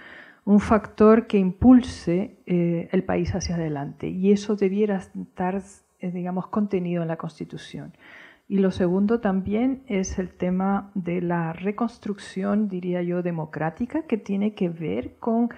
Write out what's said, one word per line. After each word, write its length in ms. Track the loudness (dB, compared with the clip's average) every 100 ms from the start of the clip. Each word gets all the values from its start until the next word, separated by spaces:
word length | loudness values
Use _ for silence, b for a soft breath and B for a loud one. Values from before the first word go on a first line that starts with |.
| B B B B 4
un 140 | 4
factor 680 | 6 2 2 4 6 6 4
que 140 | 2
impulse, 1000 | 2 4 8 8 6 -4 -2 -2 -2 -10 -2
eh, 420 | 0 2 0 0
el 120 | -2
país 300 | 0 -2 0
hacia 220 | -2 -4 -4
adelante. 520 | -4 -4 -8 -8 -8
Y 240 | 0 4
eso 240 | 4 2 0
debiera 420 | 0 2 0 0
estar, 680 | -6 -12 -12 -4 -4 -4 -8 -20 _ _
eh, 120 | -8
digamos, 360 | -6 -4 -6 -4
contenido 540 | -2 -2 -2 -2 -2
en 60 | -2
la 100 | -4
Constitución. 800 | -8 -10 -12 -12 -14 -14 -14 -18 B B B B _
Y 120 | 0
lo 100 | 2
segundo 500 | 2 0 2 2 0
también 640 | 0 -2 -2 0 0 -2 -4
es 320 | -4 -2 -4
el 100 | -6
tema 640 | -4 -2 0 0 -2 -4
de 280 | -6 -4 -4
la 320 | -2 -2 -2
reconstrucción, 1160 | -4 -6 -4 -6 -6 -8 -8 -8 -6 -2 0 0
diría 320 | -2 -2 -2
yo, 220 | -2 -2
democrática, 800 | -2 -4 -6 -4 -6 -4 -6 -4
que 140 | -2 -4
tiene 360 | -2 -2 -2
que 160 | -2 -4
ver 480 | -2 -4 -4 -6 -8
con, 320 | -2 0 0